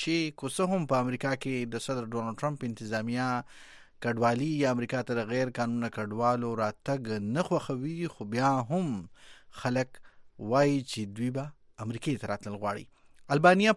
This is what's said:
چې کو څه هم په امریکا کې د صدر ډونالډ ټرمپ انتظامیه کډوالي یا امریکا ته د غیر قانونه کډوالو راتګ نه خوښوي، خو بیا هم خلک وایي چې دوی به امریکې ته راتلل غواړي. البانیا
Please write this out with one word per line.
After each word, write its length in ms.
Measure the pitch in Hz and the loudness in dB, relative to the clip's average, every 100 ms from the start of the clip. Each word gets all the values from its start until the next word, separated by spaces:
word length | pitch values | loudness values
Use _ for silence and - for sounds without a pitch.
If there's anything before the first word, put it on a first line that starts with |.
چې 360 | 160 165 156 - | 0 0 0 -4
کو 140 | 131 - | -6 0
څه 180 | 185 190 | 2 2
هم 160 | 143 | 2
په 160 | 131 127 | 2 2
امریکا 320 | 127 135 131 | 0 -2 -2
کې 320 | 139 127 120 | -2 -2 -2
د 160 | 113 - | -4 -2
صدر 240 | 127 113 | -4 -2
ډونالډ 240 | 117 113 110 | -4 -4 -2
ټرمپ 300 | 147 143 123 | -4 -2 -6
انتظامیه 580 | 110 110 110 117 123 127 123 - - - - - - 120 | -6 -4 -2 -2 0 0 -2 -4 -18 -20 -20 -20 -4 -2
کډوالي 420 | 113 120 120 156 151 | 4 4 4 0 2
یا 100 | 131 | 2
امریکا 260 | 123 120 131 123 | 2 -2 -2 0
ته 60 | 117 | -2
د 80 | 107 | 0
غیر 220 | 123 127 120 | 0 0 0
قانونه 300 | 117 120 117 | -2 -2 -4
کډوالو 560 | - 104 107 120 123 117 110 | -4 -6 2 2 2 0 0
راتګ 580 | 107 - - 139 110 110 | -2 -2 -4 -2 -2 -2
نه 240 | 101 139 185 | 0 -2 0
خوښوي، 640 | 160 - 131 143 165 170 - | 0 0 -4 -4 -4 -6 -6
خو 120 | 104 | -4
بیا 180 | 117 135 131 117 | 2 4 2 0
هم 180 | 175 165 104 80 - - - - - | 0 0 -4 -8 -16 -20 -20 -20 -4
خلک 360 | 127 127 127 - - - - - 104 | 0 0 -2 -8 -20 -20 -20 -10 0
وایي 260 | 131 143 139 127 | 4 4 2 -2
چې 240 | 113 101 104 | -6 -6 -4
دوی 140 | 123 135 | -4 -2
به 80 | 147 - - - 113 | -8 -12 -20 -10 -8
امریکې 360 | 117 156 123 | -4 -2 -2
ته 80 | 101 | -2
راتلل 260 | 101 104 101 | -6 -6 -4
غواړي. 260 | 104 107 - _ - - - 147 | -2 -4 -8 _ -20 -14 0 6
البانیا 380 | 175 185 214 | 8 8 6